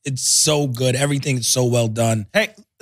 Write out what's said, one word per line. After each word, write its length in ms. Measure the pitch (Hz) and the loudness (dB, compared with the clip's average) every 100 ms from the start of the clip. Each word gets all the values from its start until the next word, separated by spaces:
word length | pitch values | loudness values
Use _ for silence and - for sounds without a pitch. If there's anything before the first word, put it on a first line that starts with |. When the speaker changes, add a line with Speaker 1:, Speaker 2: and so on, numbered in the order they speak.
Speaker 1:
it's 180 | 143 131 - | -8 -4 0
so 400 | - - 151 143 | 2 2 2 0
good. 280 | 120 127 127 | 0 0 0
Everything 420 | 143 143 143 127 | 0 -2 -2 -2
is 100 | 117 | 0
so 180 | 127 123 | 0 2
well 220 | 120 117 | 2 0
done. 400 | 110 113 113 101 | 0 0 0 -2
Speaker 2:
Hey, 160 | 202 214 - - _ | -2 -2 -6 -20 _